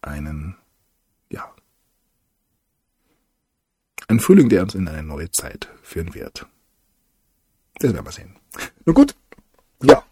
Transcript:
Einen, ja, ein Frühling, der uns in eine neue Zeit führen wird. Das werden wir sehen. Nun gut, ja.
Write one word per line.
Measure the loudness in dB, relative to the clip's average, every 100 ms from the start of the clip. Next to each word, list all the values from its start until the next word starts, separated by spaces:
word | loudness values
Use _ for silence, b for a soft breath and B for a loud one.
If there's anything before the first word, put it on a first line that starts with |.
Einen, | -14 -12 -12 -12 -12 -16 _ _ _ _ _ _ _
ja, | -16 -16 _ _ _ _ _ _ _ _ _ _ _ _ _ _ _ _ _ _ _ _ _ _ _ _ -20 -2
ein | -2
Frühling, | 6 6 6
der | 4
uns | 0
in | -4 -6
eine | -8
neue | -10 -10 -8
Zeit | -8 -8 -14 -18 -20
führen | -14 -10 -10
wird. | -12 -16 -16 -20 _ _ _ _ _ _ _ _ _ _ _ _ -4
Das | -2
werden | -2 -8
wir |
sehen. | -16 -20 -20 _ -16 B _
Nun | 0
gut, | 4 4 2 _ -20 _ _ _ _
ja. | 4 4 4